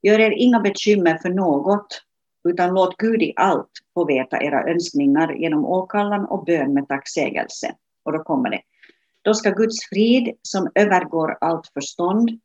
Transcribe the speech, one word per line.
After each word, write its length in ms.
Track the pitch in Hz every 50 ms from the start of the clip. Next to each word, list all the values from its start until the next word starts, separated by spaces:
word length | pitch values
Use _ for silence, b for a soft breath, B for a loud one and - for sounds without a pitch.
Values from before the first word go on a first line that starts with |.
"Gör 160 | - 202 214 214
er 120 | 220 214
inga 300 | - - 247 254 240 226
bekymmer 580 | 196 202 202 - - 208 208 202 175 165 160 160
för 120 | - 180
något, 720 | 180 196 190 170 143 143 151 190 202 202 202 _ - - _ _ _ _ _ _ _ _ _ 175
utan 260 | 175 180 180 180 185
låt 220 | 190 185 185 -
Gud 260 | - 214 226 226 -
i 100 | 165 139 -
allt 340 | - - 196 165 - - _ _ - _ _ _
få 100 | 180 165
veta 380 | 147 143 131 131 - - -
era 280 | - 147 143 131 117 147
önskningar 640 | 170 175 170 - - 143 143 139 139 151 165 165
genom 320 | - - 165 165 156 151 147
åkallan 640 | - 180 185 185 - - 208 208 202 208 202 196
och 180 | - 214 185 165
bön 300 | - 170 156 135 139 139
med 140 | 139 139 _
tacksägelse." 880 | 139 139 - - - 165 139 - - - - - - - - - - _ _ _ _ _
Och 100 | _ -
då 60 | 151 156
kommer 320 | - - - - - -
det. 100 | - - _ _ b b b b b b b b b _
"Då 120 | _ - 208
ska 160 | 214 - 208
Guds 380 | 180 - 226 226 226 - - -
frid, 480 | - 196 220 233 240 262 240 226 - _
som 280 | _ - - 190 180 - _
övergår 640 | 190 208 202 190 180 175 - - 165 160 160 - -
allt 260 | - 165 165 160 - _ _
förstånd 680 | 143 143 - - - 175 175 196 220 233 233 233 226